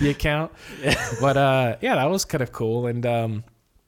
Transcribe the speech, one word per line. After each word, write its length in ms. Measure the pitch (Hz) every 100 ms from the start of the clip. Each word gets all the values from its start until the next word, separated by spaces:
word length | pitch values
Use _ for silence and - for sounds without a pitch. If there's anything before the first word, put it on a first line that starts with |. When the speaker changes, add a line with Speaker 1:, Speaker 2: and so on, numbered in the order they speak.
Speaker 1:
the 60 | 147
account. 400 | 139 156 147 160 - - -
Speaker 2:
<laughs> 380 | 135 - - 113
Speaker 1:
But, 160 | 135 135
uh, 380 | 139 131 123 107
yeah, 140 | 247 202
that 100 | 139
was 140 | 190 -
kind 160 | 156
of 80 | 123
cool. 340 | - 113 117 120
And, 180 | 117 120
um, 380 | 117 113 107 117 _ _ _